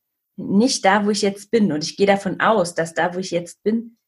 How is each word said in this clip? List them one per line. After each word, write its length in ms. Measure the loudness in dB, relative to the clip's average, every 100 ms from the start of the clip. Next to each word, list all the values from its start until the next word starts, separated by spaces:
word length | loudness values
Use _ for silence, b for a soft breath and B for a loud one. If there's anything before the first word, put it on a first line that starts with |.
| _ _ _ -12
nicht 480 | -2 2 2 2
da, 200 | 2 2 2
wo 40 |
ich 120 | 0
jetzt 280 | -2 -4 -2
bin. 220 | 2 2
Und 120 | 0
ich 120 | -4 0
gehe 100 | 2
davon 340 | 2 -2 0
aus, 340 | 2 2 0
dass 200 | -4 -4
da, 200 | -2 -2
wo 40 | -4
ich 120 | -4
jetzt 320 | -6 -6 -6
bin, 340 | -2 -2 -4 -16